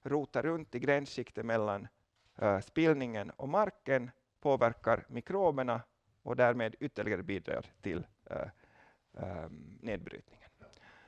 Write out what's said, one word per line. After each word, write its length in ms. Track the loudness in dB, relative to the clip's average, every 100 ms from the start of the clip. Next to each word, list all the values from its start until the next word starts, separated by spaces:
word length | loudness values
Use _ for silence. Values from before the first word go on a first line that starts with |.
rota 400 | -2 -2 0 -2
runt 320 | -2 -2 -4
i 40 | -2
gränsskiktet 680 | 2 2 0 -6 -8 -6 0
mellan, 420 | 2 2 -2 -6 -18 _ _ _ 0
eh, 240 | 2 2
spillningen 720 | 0 2 4 4 0 -4 -6
och 180 | -8 -2
marken 640 | 0 0 -2 -2 0 -2 -12 _ _
påverkar 640 | 2 4 4 2 2 0 0
mikroberna 760 | -10 -4 2 2 2 0 -2 -4 _ _ _
och 140 | -6 4
därmed 380 | 4 4 -2 -4
ytterligare 420 | -6 -4 -2 -2
bidrar 440 | -2 -6 -4 -6 -6 _
till, 240 | -4 -4 -6 _
eh, 240 | -10 -8 -8 -12 _ _ _ _ _
ehm, 640 | -12 -10 -8 -12 -14 -18 -14
nedbrytningen. 680 | -8 -8 -8 -16 -18 -20 -20 _ -20 -20 -20 -20